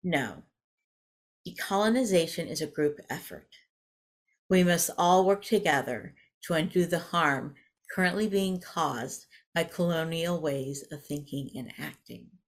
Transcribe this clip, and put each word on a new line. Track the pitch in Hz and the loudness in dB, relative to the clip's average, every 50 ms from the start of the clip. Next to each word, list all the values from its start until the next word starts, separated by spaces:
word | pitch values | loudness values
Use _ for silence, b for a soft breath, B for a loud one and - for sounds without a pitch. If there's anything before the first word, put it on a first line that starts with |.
| _ | _
No, | 180 165 143 131 110 82 69 - _ _ _ _ _ _ _ _ _ _ _ _ _ _ _ _ _ _ _ _ 175 | 0 0 0 -2 -2 -8 -12 -18 _ _ _ _ _ _ _ _ _ _ _ _ _ _ _ _ _ _ _ _ -14
decolonization | 175 - - - 202 196 208 220 226 254 262 220 190 175 165 160 - - 165 - | -10 -10 -6 -2 0 2 2 4 4 2 2 4 4 4 2 2 -2 -8 -6 -6
is | - 151 | -4 -6
a | 156 151 | -6 -6
group | - - 151 147 147 - - _ | -2 0 0 0 0 -2 -10 _
effort. | - 180 - - - - - _ - - _ _ _ _ _ _ _ _ _ _ _ _ _ _ _ _ _ _ | -10 -10 -8 -12 -16 -16 -18 _ -20 -20 _ _ _ _ _ _ _ _ _ _ _ _ _ _ _ _ _ _
We | 185 185 180 | 4 4 6
must | 175 175 170 - - - - | 6 4 2 0 -2 0 2
all | 175 175 185 185 190 | 4 6 8 8 8
work | 185 196 196 - | 6 4 2 2
together | - 226 208 - 170 147 139 127 131 127 110 - 175 b b b b b _ - | 0 0 2 4 4 2 2 0 -2 -4 -6 -8 -12 b b b b b _ -6
to | - 175 | -2 0
undo | 160 156 - - 180 175 | 0 0 0 2 0 2
the | 165 180 165 | 2 0 -2
harm | 175 - - 170 160 147 139 131 - 143 139 b b b b _ _ _ | -2 -2 0 2 2 2 2 0 -2 -8 -12 b b b b _ _ _
currently | - - 185 180 175 196 220 208 | -2 0 0 0 2 0 -2 0
being | 190 196 196 190 185 180 | 2 2 0 0 -2 -4
caused | 180 - - 180 160 143 131 117 117 139 - - - b b b b b _ | -6 -8 -2 -2 0 0 0 -4 -6 -8 -8 -12 -16 b b b b b _
by | 170 165 | -2 -2
colonial | 170 - - 175 170 170 165 160 165 165 165 165 175 175 170 | -2 -2 -2 0 0 2 0 0 -2 -2 -2 -2 -2 -2 -2
ways | 156 151 139 139 131 135 143 139 - - | 0 -2 -2 -2 -4 -4 -6 -8 -10 -12
of | 156 143 - | -14 -14 -8
thinking | - 147 147 143 - - 143 139 - - | -6 -8 -8 -6 -6 -8 -8 -8 -8 -8
and | 123 127 - - - | -10 -10 -10 -10 -12
acting. | 143 151 - _ _ - - 117 - - _ - _ | -12 -12 -12 _ _ -18 -16 -16 -16 -20 _ -20 _